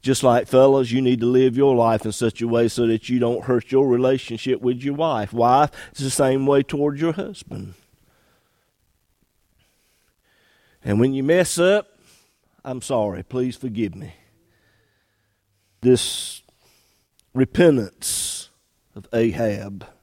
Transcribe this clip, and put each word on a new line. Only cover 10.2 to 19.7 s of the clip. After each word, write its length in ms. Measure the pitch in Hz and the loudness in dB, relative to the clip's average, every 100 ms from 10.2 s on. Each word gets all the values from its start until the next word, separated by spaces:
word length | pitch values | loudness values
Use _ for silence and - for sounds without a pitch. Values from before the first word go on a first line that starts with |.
| _ _ _ _ _ _ | _ _ _ _ _ _
And 160 | - 104 | -4 0
when 140 | 127 | 2
you 100 | 135 | 0
mess 360 | 135 170 175 - | 0 2 2 2
up, 400 | 180 202 - _ _ _ _ _ _ _ | 2 2 -2 _ _ _ _ _ _ _
"I'm 160 | - 127 | -12 -12
sorry, 420 | - 127 104 90 | -4 -2 -2 -4
please 340 | 90 127 127 120 | -8 -6 -6 -6
forgive 380 | 131 107 107 | -10 -4 -6
me." 200 | 92 - - _ _ _ _ _ _ _ _ _ _ _ _ _ _ _ _ | -6 -16 -18 _ _ _ _ _ _ _ _ _ _ _ _ _ _ _ _
This 600 | 120 123 - - - - _ _ _ _ _ _ _ _ _ | 4 4 2 -8 -12 -16 _ _ _ _ _ _ _ _ _
repentance 1160 | 127 131 - 175 139 101 _ - - - - - _ _ _ _ | -2 -2 4 4 4 -2 _ -8 -8 -8 -10 -16 _ _ _ _
of 140 | - 95 | -20 -6
Ahab 720 | 117 117 - 117 101 101 | 0 0 0 -4 -4 -10